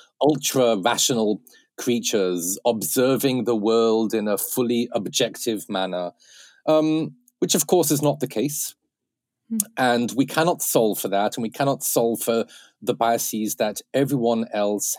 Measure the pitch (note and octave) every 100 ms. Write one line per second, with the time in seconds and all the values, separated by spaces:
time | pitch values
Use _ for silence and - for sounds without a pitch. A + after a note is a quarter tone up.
0 | - - C#3 D3 - C#3 A#2+ G#2+ A#2 A#2
1 | - A#2+ G#2+ A2 - - _ - - A#2+
2 | - A2 F#2 F2+ E2 G2+ A#2+ A2+ G2 C3+
3 | B2+ C3 C#3 B2+ A#2 A2+ G#2 A2+ A2+ A2
4 | A2 A2+ G#2 G2+ - - A#2+ A#2+ B2 A#2
5 | F#2 - A#2 - - G#2+ - G2 F#2+ F2+
6 | F2 - _ - - _ - D#3 D#3 D#3
7 | D#3 - _ _ F#3 F3+ - F3+ D#3 C#3+
8 | D3 D3 - A2 C#3+ D3 - - _ _
9 | _ _ _ _ - A3+ - - B2+ A#2+
10 | A#2 A2+ C#3 - E3 - - C#3 A2 F#2+
11 | G#2+ G2 A2 - A2+ - C#3 C3+ - C3+
12 | A#2 A2+ - A#2 G#2+ - - _ A2 -
13 | A#2 A#2 - A2 G#2+ - G#2+ G2+ - C3
14 | C#3 C#3+ A#2 A#2 A2+ G#2+ G#2 G#2 -